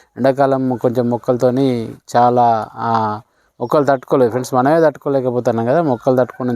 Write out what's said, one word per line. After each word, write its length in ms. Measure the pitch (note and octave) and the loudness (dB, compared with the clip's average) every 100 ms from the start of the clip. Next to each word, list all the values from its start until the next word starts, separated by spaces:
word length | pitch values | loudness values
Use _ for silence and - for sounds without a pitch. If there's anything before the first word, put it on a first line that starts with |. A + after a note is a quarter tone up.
| _ - | _ -2
ఎండాకాలం 440 | C3 C3 C#3 C3+ C3 A#2+ | 0 2 0 0 -2 -2
కొంచెం 220 | B2+ A#2+ A#2+ | -2 0 -2
మొక్కలతోని 540 | A#2+ - B2 B2+ B2 C#3 A#2+ A2+ A#2+ - | -2 -2 0 2 2 0 -2 -6 -14 -4
చాలా, 320 | A#2+ B2 B2 A#2+ A2+ G#2+ A#2 A2+ | 0 2 4 2 2 -4 -8 -4
ఆ, 20 | A2+ A2 G#2+ - _ _ - | -2 -2 -6 -12 _ _ -12
మొక్కలు 260 | A#2+ D#3 C#3 | -2 0 2
తట్టుకోలేదు 420 | C3+ - D3 B2 | 0 0 2 2
ఫ్రెండ్స్, 180 | A#2 B2+ C3 | 0 -2 0
మనమే 220 | C3 E3 D#3+ | 2 4 2
తట్టుకోలేకపోతున్నాం 800 | C#3+ D3+ C#3 B2+ B2 A#2+ A2+ A#2 | 0 -4 -2 -2 -2 -2 -2 0
కదా, 120 | D3+ E3 | 0 0
మొక్కలు 260 | A#2+ - B2+ | -2 0 0
తట్టుకోవడం 360 | B2 - B2 | 0 -2 -6